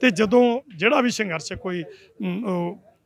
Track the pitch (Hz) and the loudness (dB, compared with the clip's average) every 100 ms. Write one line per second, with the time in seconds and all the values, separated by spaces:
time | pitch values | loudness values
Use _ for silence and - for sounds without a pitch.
0 | 254 175 214 240 240 233 285 175 196 277 | 2 2 4 4 4 2 -6 -2 2 2
1 | 247 220 208 156 - 185 190 180 160 - | 2 0 -4 -6 -6 -8 -6 -6 -8 -14
2 | - - 190 180 226 180 175 - _ _ | -20 -8 -6 -6 -4 -4 -4 -8 _ _